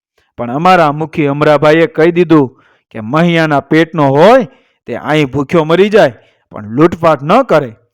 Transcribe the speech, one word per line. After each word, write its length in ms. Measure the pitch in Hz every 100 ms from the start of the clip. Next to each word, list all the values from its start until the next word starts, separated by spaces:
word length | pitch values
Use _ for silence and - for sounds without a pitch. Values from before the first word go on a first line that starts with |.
| _ _ _ -
પણ 140 | 120
અમારા 420 | 131 175 185 156
મુખી 340 | 147 156 170 143
અમરાભાઈએ 600 | 143 151 147 151 160 160
કહી 260 | - 165
દીધું 500 | 170 170 160 131 - _ _ _
કે 100 | 113
મહિયાના 600 | 110 151 175 170 160 143
પેટનો 480 | - 160 160 165 139
હોય 400 | 139 180 262 196 _ _ _ -
તે 80 |
અહીં 320 | 120 117 151 143
ભૂખ્યો 380 | 131 139 175
મરી 240 | 156 170 208
જાય, 260 | 208 156 117 _ _ _
પણ 160 | - 104
લૂંટફાટ 560 | 117 170 175 165 151
ન 200 | 143 220
કરે, 340 | 254 160 131 110 _